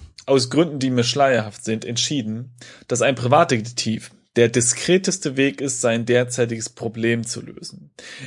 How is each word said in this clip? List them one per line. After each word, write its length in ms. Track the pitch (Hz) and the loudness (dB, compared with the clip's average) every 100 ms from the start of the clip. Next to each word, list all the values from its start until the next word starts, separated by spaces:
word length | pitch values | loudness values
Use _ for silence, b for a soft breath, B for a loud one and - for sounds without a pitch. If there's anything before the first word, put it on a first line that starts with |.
| B - - | B -16 0
aus 240 | 135 120 | 2 2
Gründen, 300 | 131 170 143 | 2 2 0
die 100 | 131 | 0
mir 140 | 127 | 0
schleierhaft 600 | 120 143 139 120 107 - - | 0 2 4 4 -2 -8 -6
sind, 180 | 110 | -6
entschieden, 720 | - 117 - 147 107 110 123 - B B - | -4 -4 -2 -2 -4 -6 -10 -16 B B -6
dass 140 | 120 | 0
ein 140 | 113 127 | 2 0
Privatdetektiv 960 | 120 147 170 123 107 - - 110 - - _ - | 4 4 4 2 -2 -6 -4 -4 -8 -20 _ 4
der 100 | 117 | 4
diskreteste 880 | 120 120 - - 180 190 - 151 135 | 4 0 0 2 2 2 -4 -4 0
Weg 240 | 139 135 | 0 0
ist, 220 | 139 127 | -6 -2
sein 240 | 123 117 117 | 0 0 2
derzeitiges 640 | 123 123 123 120 113 110 | 2 2 0 -2 -2 -8
Problem 560 | - 117 113 117 117 113 | -8 -8 -2 0 0 -2
zu 160 | - | -8
lösen. 500 | - - - - - - B B | -12 -16 -18 -18 -20 -20 B B